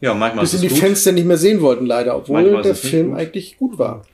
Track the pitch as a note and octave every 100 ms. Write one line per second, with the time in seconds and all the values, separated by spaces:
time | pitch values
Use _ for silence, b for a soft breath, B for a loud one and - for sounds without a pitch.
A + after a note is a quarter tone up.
0 | C3 G#2 A2+ A2+ E3 F3+ F3 C#3 F#3+ G3+
1 | G3 F3+ E3+ E3 F#3 G#3+ D3 B2 B2+ A#2
2 | A#2+ - - D3+ F#3 G#3 G3+ - C3 D#3+
3 | D#3+ C3+ D#3+ G3 - - C4 D#3 A2 G#2+
4 | -